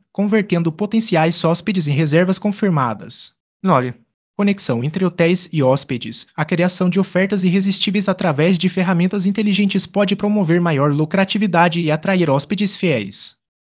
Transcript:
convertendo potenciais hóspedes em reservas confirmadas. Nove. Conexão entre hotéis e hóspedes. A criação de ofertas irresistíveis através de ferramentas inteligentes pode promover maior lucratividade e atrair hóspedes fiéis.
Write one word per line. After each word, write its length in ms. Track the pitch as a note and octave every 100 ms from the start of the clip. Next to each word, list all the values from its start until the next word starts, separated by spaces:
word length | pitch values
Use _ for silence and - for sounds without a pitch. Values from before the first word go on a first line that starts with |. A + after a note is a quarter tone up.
| _
convertendo 600 | - G#3 G#3+ G3+ E3+ E3
potenciais 720 | D#3 G3+ A3+ A3+ E3 D#3+ E3+
hóspedes 440 | E3 E3+ - F#3 D3
em 60 |
reservas 460 | C#3+ D#3 D#3 F#3 F#3
confirmadas. 920 | G#3 G3 G3+ D#3 B2 G2+ G2 - - _ _ _
Nove. 320 | F#3+ C#3+ B2 - _ _ _ -
Conexão 480 | G3+ G3 - A#2
entre 220 | C#3 F#3 F#3
hotéis 420 | F3+ E3 F3+ -
e 80 | D#3+
hóspedes. 640 | B2+ C3+ - B2 A2 - - -
A 80 |
criação 460 | D#3 E3+ F3+ - F3+
de 100 | F3+
ofertas 440 | F#3 F3+ F#3+ G3+
irresistíveis 680 | F3+ F#3+ G3 F#3+ - G3+ G3
através 480 | F#3 F3+ C#3 E3+ F3
de 100 | F#3
ferramentas 600 | F#3+ F3+ E3+ F3+ G#3 F#3
inteligentes 580 | G3+ G#3 G3 G3+ F#3+ -
pode 300 | G3+ G3 G3+
promover 440 | G#3 G#3 D#3+ F3
maior 320 | F3 C#3 D3
lucratividade 880 | D3 D#3 F#3+ F#3+ G3+ G#3 E3 F3 E3
e 100 | D#3
atrair 400 | D#3 F#3+ F#3 D#3+
hóspedes 440 | C#3 - G3 G3+ -
fiéis. 600 | F3+ B2 G2 - - - _ _